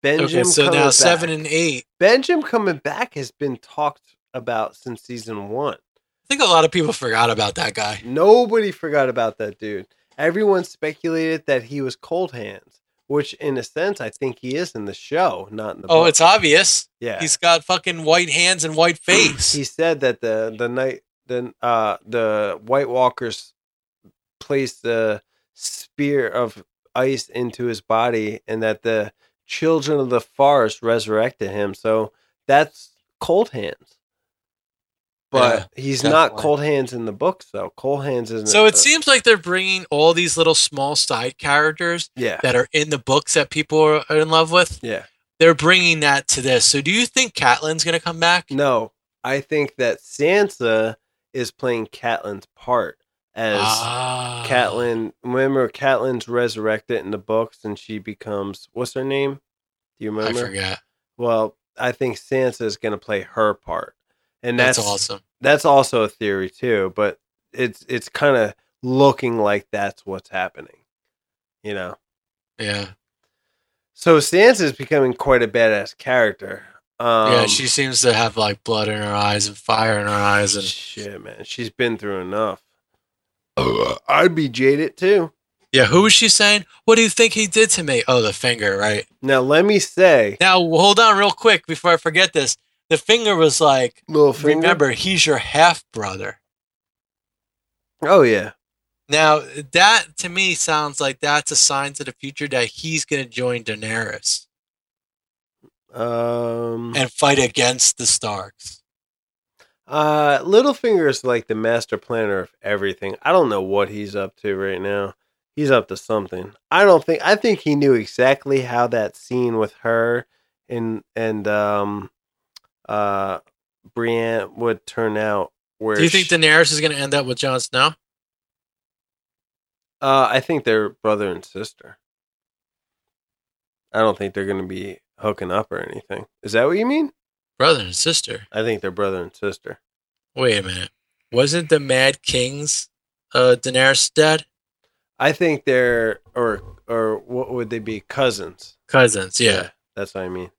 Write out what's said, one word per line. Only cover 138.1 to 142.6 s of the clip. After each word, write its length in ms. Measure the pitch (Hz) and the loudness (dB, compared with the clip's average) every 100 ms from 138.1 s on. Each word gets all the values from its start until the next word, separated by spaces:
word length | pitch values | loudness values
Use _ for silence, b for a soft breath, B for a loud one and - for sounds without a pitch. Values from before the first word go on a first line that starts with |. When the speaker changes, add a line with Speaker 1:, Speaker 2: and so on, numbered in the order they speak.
| 160 - 107 101 | -2 -6 -12 -10
Speaker 2:
I 120 | 107 | -6
think 180 | 113 107 | -4 -2
they're 100 | 98 | -6
brother 320 | 90 101 95 | -4 -4 -4
and 120 | 87 _ | -8 _
sister. 440 | 101 92 - - _ _ _ _ _ | -8 -8 -16 -20 _ _ _ _ _
Speaker 1:
Wait 220 | - 127 104 | -2 0 0
a 40 | |
minute. 280 | 95 92 92 _ _ _ _ | -4 -10 -12 _ _ _ _
Wasn't 380 | 120 139 165 156 | -8 -6 -6 0
the 100 | 156 | -2
Mad 440 | 139 131 131 135 | 0 0 0 -2
King's, 640 | - 127 123 143 | -6 -4 -4 -6